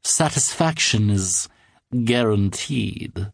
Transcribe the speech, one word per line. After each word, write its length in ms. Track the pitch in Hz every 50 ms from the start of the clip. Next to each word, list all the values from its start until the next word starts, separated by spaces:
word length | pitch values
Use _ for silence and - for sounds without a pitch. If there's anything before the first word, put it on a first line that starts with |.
| _
Satisfaction 1040 | - - - - 120 - 135 - - - - 165 160 160 - - - - 110 107 104
is 380 | 104 98 95 92 - - - - _ _ _ _ _ _ _ _ - 123 117
guaranteed. 1300 | 113 120 123 120 110 107 101 101 98 92 - - - 147 127 113 101 98 - - - - - 98 101